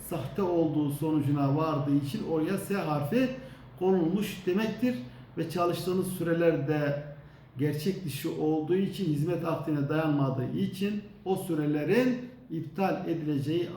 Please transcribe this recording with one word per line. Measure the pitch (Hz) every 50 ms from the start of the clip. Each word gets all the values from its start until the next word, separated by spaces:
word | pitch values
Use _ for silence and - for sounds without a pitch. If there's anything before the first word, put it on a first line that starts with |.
| - -
sahte | 170 143 123 - - 208
olduğu | 190 175 175 165 160 151 143 151 147 139
sonucuna | 143 - 160 156 156 143 123 139 143 143 139 139 143
vardığı | 156 160 160 147 139 143 143 143
için | 143 139 - - - - 156
oraya | 160 156 156 180 196
S | 190 - - 196
harfi | 190 165 156 151 143 143 - 226 254 262 - - - - - - - - - - -
konulmuş | 180 190 190 180 160 165 190 214 190 - - - -
demektir. | 185 175 208 233 - - - 247 254 - - - - - - - - -
Ve | 165 156 -
çalıştığınız | - 175 175 175 160 - - 185 180 190 175
sürelerde | - - - 165 165 165 165 170 165 156 143 139 156 151 147 143 143 143 - - - - - - - - - - - -
gerçek | 123 147 151 - 151 - 196 - - -
dışı | 139 123 - 160 160 160 165
olduğu | 156 156 160 156 151 151 180
için, | 196 196 - - 202 185
hizmet | 156 147 139 156 180 170 147 -
akdine | 165 156 - - 160 147 143 139 151
dayanmadığı | 151 156 160 151 143 143 135 131 120 123 123 - 151
için | 170 196 190 - - 202 202 208 208 - - - - -
o | 185 190
sürelerin | 185 - 175 160 151 147 147 147 147 147 160 208 247 254 254 240 - - - - - - -
iptal | 165 160 - - - 196 190 180 160 - 175 170
edileceği | 160 147 151 151 147 131 120 139 165 175 170 170 -